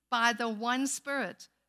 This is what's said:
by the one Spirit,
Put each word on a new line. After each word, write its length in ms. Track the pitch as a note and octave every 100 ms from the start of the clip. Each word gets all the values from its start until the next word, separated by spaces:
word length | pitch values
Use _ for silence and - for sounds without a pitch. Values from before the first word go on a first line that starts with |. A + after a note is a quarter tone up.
| _
by 220 | A#3+ A#3
the 160 | A3 A#3+
one 360 | G#3 A#3 B3+ C4+
Spirit, 640 | - C#4+ C#4 G3 F3+ - _